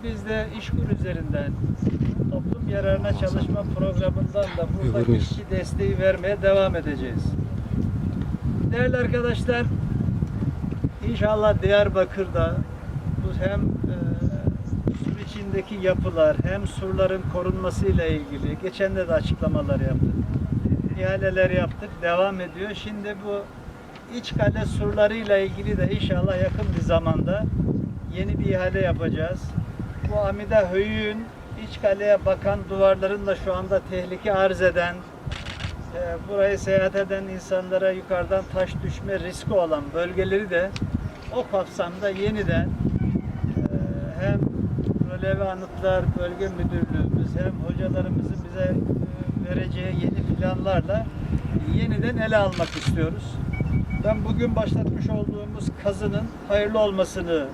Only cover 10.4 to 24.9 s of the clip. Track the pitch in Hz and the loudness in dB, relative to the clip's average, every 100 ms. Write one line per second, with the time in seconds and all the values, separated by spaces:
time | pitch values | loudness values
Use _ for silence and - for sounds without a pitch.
10.4 | - - - - - - - 233 208 214 | -2 -2 -6 -2 -4 -2 -4 0 2 4
11.4 | 214 202 196 202 202 190 185 196 180 170 | 4 4 6 6 6 4 0 0 -2 0
12.4 | 165 175 - - - - - - - - | 2 0 -2 -6 -8 -6 -4 -2 -2 0
13.4 | 269 202 - - - - - - - - | 0 2 0 0 -2 -2 -2 0 -2 0
14.4 | - - - - - - - - - 214 | -2 -2 -4 -2 -2 -2 -4 -4 -6 -8
15.4 | 196 196 185 208 185 185 185 165 156 147 | -4 -4 -4 -2 0 2 0 4 4 4
16.4 | 175 196 196 - 190 190 190 190 185 180 | 0 0 -4 -4 -2 2 2 2 -2 -2
17.4 | 180 180 185 - 196 180 165 156 143 139 | 0 0 0 0 2 4 2 0 -2 -6
18.4 | 139 - 185 - 196 190 170 160 - - | -4 -4 -6 -2 0 0 2 0 2 0
19.4 | - - 285 277 - - - - - - | 2 2 2 0 2 2 2 2 -2 -2
20.4 | - - - - - - 185 190 190 185 | 0 0 2 2 0 -2 0 2 2 4
21.4 | 185 180 175 - 208 - 170 175 196 190 | 4 4 0 -4 -10 -4 0 2 2 0
22.4 | 180 160 202 202 208 208 202 202 208 202 | -8 -6 -8 -6 -8 -8 -8 -8 -4 -6
23.4 | 202 - - - - - - 240 247 - | -6 -14 -14 -16 -16 -18 -10 -10 -4 2
24.4 | 208 214 214 - 214 | 2 2 -2 0 0